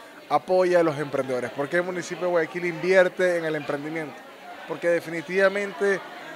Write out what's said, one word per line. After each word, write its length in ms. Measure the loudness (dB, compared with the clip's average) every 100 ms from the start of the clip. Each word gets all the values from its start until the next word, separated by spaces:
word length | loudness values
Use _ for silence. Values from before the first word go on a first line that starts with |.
| -20 -20 -2
apoya 500 | 0 2 4 6 6
a 40 |
los 140 | 4 2
emprendedores? 540 | -2 -2 -2 -2 -4
¿Por 160 | -4 -2
qué 100 | 0
el 60 |
municipio 440 | 0 -4 -8 -4 0
de 40 |
Guayaquil 340 | 2 0 -2 -4
invierte 720 | -2 4 6 6 4 0 2
en 60 |
el 120 | -2 -4
emprendimiento? 600 | -4 -6 -4 -6 -8 -10 -18 -18 -18 -16 -10
Porque 180 | -4 0
definitivamente 1120 | 0 0 -6 -2 2 2 2 -4 -2 0 0 -4 -14 -16